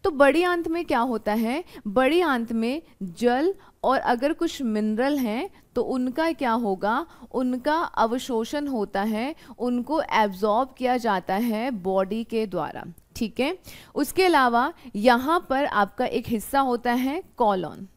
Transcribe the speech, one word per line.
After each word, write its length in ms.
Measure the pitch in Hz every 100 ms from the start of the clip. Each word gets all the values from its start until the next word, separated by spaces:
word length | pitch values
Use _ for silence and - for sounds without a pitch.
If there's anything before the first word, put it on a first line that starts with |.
तो 80 | 381
बड़ी 320 | 277 277 311
आंत 240 | 359 349 330
में 180 | 330
क्या 140 | 330 262
होता 340 | 247 226 214
है? 300 | 214 226 277 - 320 214
बड़ी 340 | 208 262 339
आंत 300 | 339 247 226
में 300 | 226 226 294 - _
जल 520 | 190 165 240 247 339 392 - _
और 160 | 214 269
अगर 340 | - 240 277
कुछ 280 | 330 339 -
मिनरल 560 | 240 214 214 220 269 294
हैं, 320 | 240 226 381 - _
तो 60 | -
उनका 500 | - 262 254 254 330
क्या 200 | 320 254
होगा? 540 | 226 220 190 202 247 330 - 240
उनका 460 | 247 254 247 294 320
अवशोषण 920 | 349 - 226 233 - 226 233 294 285
होता 340 | 254 202 196
है, 340 | 214 214 262 320 - 240
उनको 440 | 247 247 240 311
एब्जॉर्ब 760 | - 233 208 185 214 214 262 -
किया 200 | 254 254
जाता 380 | 233 190 170
है 360 | 190 240 214 254
बॉडी 520 | 220 180 190 190 220
के 240 | 226 226 220
द्वारा। 360 | 180 147 - - - _
ठीक 240 | - 226 -
है, 180 | 269 370 - - -
उसके 300 | - 285 -
अलावा 480 | 370 311 247 233 277 - 254
यहाँ 520 | 208 233 240 262 349 -
पर 160 | 262
आपका 400 | 285 - 202 -
एक 220 | 247 247 -
हिस्सा 320 | 226 - 277
होता 340 | 269 240 247
है 300 | 240 262 320 - -
कॉलन। 500 | 220 196 156 - 196